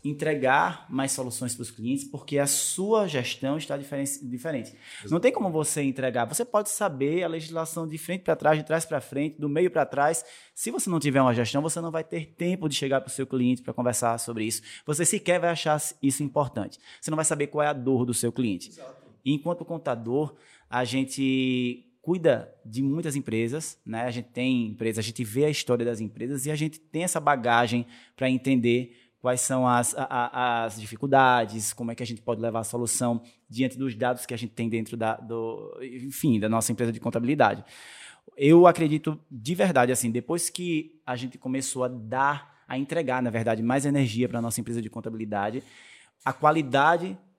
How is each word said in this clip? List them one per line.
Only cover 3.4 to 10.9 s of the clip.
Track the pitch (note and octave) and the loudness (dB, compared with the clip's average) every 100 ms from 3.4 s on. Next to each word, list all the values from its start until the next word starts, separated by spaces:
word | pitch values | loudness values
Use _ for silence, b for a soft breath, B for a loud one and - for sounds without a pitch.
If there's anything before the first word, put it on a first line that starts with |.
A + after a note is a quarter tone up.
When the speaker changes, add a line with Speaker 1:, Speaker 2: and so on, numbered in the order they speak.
| C3+ D3+ | -4 -4
Speaker 1:
está | D3+ C#3+ | -4 -8
diferen-, | C#3 C#3 C#3 - | -6 -6 -4 -6
diferente. | B2+ B2 E3 C#3 - B B B | -8 -8 -6 -6 -8 B B B
Speaker 2:
Exato. | G#2 | -2
Speaker 1:
Não | E3 | 4
tem | A#3+ | 4
como | B3 G3 | 2 0
você | D#3 D3 D3+ | 0 -2 -2
entregar. | C#3 C3 B2+ A#2+ | -2 -2 -2 0
Você | A#2 - | -2 -2
pode | B3 G#3 G#3 | 0 0 -2
saber | - G3+ C3+ C#3 E3+ | -2 -2 0 0 0
a | E3+ | -2
legislação | E3 D#3 E3 D#3+ E3+ D#3+ | -6 -6 -6 -6 -6 -8
de | D#3 | -8
frente | - F#3 | -8 -6
pra | F3 D#3+ | -2 2
trás, | D3+ D#3 | 4 2
de | |
trás | D3 E3 | 2 -2
pra | D#3+ D3 | -2 -6
frente, | - C3+ D3+ D3+ | -4 -4 -4 -4
do | D3 | -2
meio | D3 F3+ | 0 2
pra | E3 | 2
trás. | C#3+ - D3 E3 B B B | 0 2 2 0 B B B
Se | - A#3 | -8 -6
você | C4 | -4
não | G3 | -2